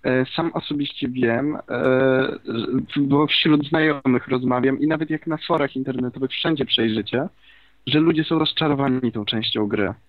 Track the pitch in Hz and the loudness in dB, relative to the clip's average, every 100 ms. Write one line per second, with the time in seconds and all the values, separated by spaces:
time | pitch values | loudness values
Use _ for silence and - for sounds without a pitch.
0 | - 127 131 - 165 165 - 147 143 - | 2 0 0 -2 -2 -4 -6 -4 -4 -4
1 | 127 127 120 117 143 151 - 120 131 131 | -6 0 2 2 -2 -6 -6 -2 2 4
2 | 135 131 131 - - 117 - 127 - - | 4 4 0 -4 -6 -4 -2 -4 -2 -2
3 | 139 143 147 - - 151 143 165 156 143 | 2 4 4 2 4 2 2 2 2 2
4 | 135 127 - 131 127 127 131 135 147 156 | 2 0 0 -2 0 2 2 2 0 0
5 | 156 156 - 160 - 165 139 131 135 127 | -2 -4 -4 -6 -2 0 0 -2 -4 -4
6 | 123 127 131 - 165 156 131 - 113 107 | -4 -4 -6 -2 -2 -2 0 0 2 0
7 | 101 120 160 _ - - _ _ - 143 | -2 -2 -4 _ -20 -20 _ _ -2 2
8 | 165 160 156 160 156 - 160 139 139 127 | 4 2 2 0 0 0 0 0 0 0
9 | 123 110 104 113 110 113 104 107 95 104 | -2 -4 -4 -4 -2 -2 -2 0 -2 -4